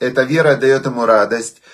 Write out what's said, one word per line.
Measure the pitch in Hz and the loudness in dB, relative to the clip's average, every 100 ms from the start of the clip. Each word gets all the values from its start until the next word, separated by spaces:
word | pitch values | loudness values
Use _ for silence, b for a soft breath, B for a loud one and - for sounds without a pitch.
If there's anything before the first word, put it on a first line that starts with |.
эта | 123 131 | -4 -2
вера | 131 160 151 131 | 0 0 2 2
даёт | 131 135 135 | 2 0 -2
ему | 120 113 | -2 2
радость, | 107 104 113 - - b | 2 2 -4 -8 -18 b